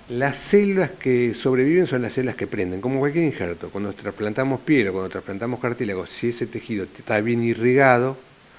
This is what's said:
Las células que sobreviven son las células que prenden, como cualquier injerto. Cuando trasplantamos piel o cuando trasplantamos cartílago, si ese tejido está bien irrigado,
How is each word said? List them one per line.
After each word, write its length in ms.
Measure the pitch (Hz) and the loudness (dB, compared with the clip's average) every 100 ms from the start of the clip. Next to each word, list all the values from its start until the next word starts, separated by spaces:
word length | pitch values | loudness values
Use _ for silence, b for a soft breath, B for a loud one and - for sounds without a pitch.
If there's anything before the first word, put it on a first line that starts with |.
| - | -8
Las 300 | 123 139 131 | -2 -2 -2
células 540 | - 202 202 190 156 | 4 4 6 2 0
que 420 | - 131 123 120 | 0 2 4 2
sobreviven 520 | 107 135 127 135 175 160 | 0 0 2 4 4 2
son 140 | 127 | 0
las 140 | 117 | -2
células 220 | 135 127 - | -2 -4 -4
que 100 | 104 | -6
prenden, 340 | 104 90 92 | -4 -4 -2
como 200 | 123 135 | -2 0
cualquier 240 | 143 160 | 0 2
injerto. 440 | 160 - 87 82 85 | 0 0 -4 -6 -8
Cuando 240 | 98 101 | -6 -6
trasplantamos 680 | 95 104 - 104 107 135 127 | -6 -10 -6 -4 -2 -2 -2
piel 260 | - 143 98 | 2 2 2
o 40 | |
cuando 180 | 95 95 | -2 -4
trasplantamos 500 | 95 - 98 117 123 | -8 -8 -6 -6 -4
cartílago, 460 | 123 - 107 92 - | -4 -4 -4 -4 -8
si 240 | - 120 | -6 -6
ese 160 | 117 117 | -4 -6
tejido 380 | 113 - 104 | -8 -8 -8
está 360 | 90 - - 107 | -8 -12 -4 -2
bien 220 | 113 117 | 0 0
irrigado, 760 | 117 110 120 131 135 123 131 135 - - B | 0 2 4 6 6 6 2 -4 -14 -20 B